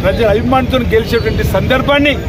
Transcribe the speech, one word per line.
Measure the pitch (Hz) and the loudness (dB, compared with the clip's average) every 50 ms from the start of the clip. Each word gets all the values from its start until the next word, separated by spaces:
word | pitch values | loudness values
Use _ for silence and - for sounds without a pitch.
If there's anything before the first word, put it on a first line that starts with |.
| - | 0
ప్రజల | 185 208 208 233 214 202 | -2 0 0 2 2 2
అభిమానంతో | 220 233 247 262 262 262 - - 262 240 180 202 | 2 0 2 0 0 0 0 -2 -2 0 2 0
గెలిచేటువంటి | 220 220 - 233 226 - 226 - - 208 - - | 0 0 0 -2 0 0 0 -2 0 -2 0 0
సందర్భాన్ని | 190 196 - 254 262 254 - 285 285 285 294 269 175 170 | 0 0 0 0 0 0 0 2 2 2 0 0 -2 -4